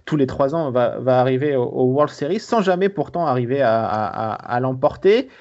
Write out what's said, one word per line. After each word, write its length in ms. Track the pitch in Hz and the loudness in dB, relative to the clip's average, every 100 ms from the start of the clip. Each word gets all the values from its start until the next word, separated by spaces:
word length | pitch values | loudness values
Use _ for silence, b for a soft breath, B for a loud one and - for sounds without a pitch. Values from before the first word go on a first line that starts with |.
| - | -4
tous 100 | 151 | 0
les 120 | 131 | 0
trois 260 | - 139 | 0 0
ans, 160 | 165 147 | 0 -2
va, 300 | 123 120 - | 0 0 0
va 200 | 123 127 | 0 2
arriver 360 | 127 127 147 135 | 2 0 0 0
au, 80 | |
au 220 | 120 131 127 | -2 0 0
World 280 | 135 147 | 2 0
Series, 260 | - 147 214 | -2 -4 -4
sans 220 | - 233 | 0 0
jamais 260 | 185 180 196 | 2 2 0
pourtant 380 | 196 139 175 160 | -2 -6 -2 0
arriver 380 | 127 120 139 | 0 0 2
à, 200 | 120 113 | 2 2
à, 500 | 104 107 107 - 110 | 0 -2 -2 -4 -6
à, 220 | 104 - 120 | -6 -4 -2
à 40 | |
l'emporter. 680 | 131 131 147 - 190 226 262 B | -2 0 -2 2 2 2 0 B